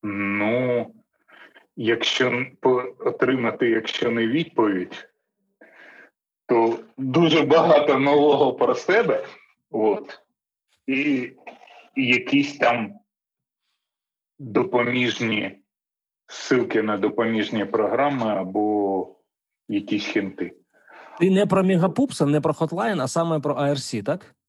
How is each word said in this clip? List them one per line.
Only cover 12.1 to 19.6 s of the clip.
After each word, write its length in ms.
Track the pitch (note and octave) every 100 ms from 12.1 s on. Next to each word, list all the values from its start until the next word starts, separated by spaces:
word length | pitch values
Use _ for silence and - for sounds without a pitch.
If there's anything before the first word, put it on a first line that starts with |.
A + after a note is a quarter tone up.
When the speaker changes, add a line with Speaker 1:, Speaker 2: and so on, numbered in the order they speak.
| B2 B2+ C#3 C#3 -
Speaker 1:
там 360 | C#3 A#2+ G#2 - _ _ _ _ _ _ _ _ _ _ _ _ _ _
допоміжні, 1200 | C3+ G#2+ B2 B2 A#2+ B2 B2 A2 A#2 G#2+ G2 - _ _ _ _ _ _ _
ссылки 540 | - - B2+ A2+ A2+
на 140 | G#2+ G2+
допоміжні 680 | G#2 - A2+ A2+ G2+ A2+
програми 600 | F#2+ A2 G2+ A#2 C#3+ C#3 A2+
або 840 | G2+ F#2 G2 G#2+ G#2 G2+ F#2+ - - _ _ _ _